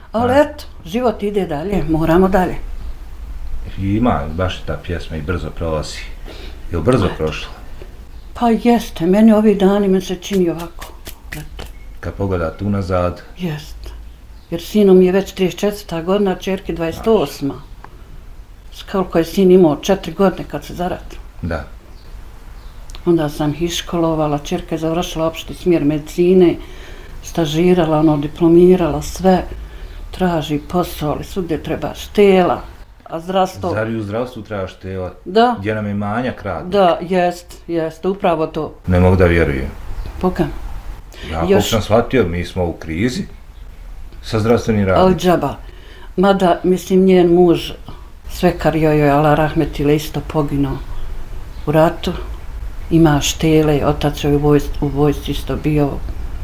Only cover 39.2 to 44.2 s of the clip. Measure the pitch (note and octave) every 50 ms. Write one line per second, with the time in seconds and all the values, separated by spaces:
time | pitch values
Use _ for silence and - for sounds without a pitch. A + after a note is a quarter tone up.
39.2 | F#2 F2 E2+ E2+ D#2+ D2 C#2+ C2+ C2+ - - - - - - - - - - -
40.2 | - F#3 F3+ - D#3+ C#3+ - - - - - - - - - - - - - -
41.2 | - - D#2 D#2+ E2 - - - G2 - A#2 A2 G2+ - G#2 A#2+ - - - B2+
42.2 | G2+ E2 E2+ F2 E2 - - F#2 F2 E2+ D#2 - - D#2+ D#2+ E2+ A2 B2+ C3 G3
43.2 | - - - - - - - - - - - - - - - - - - - -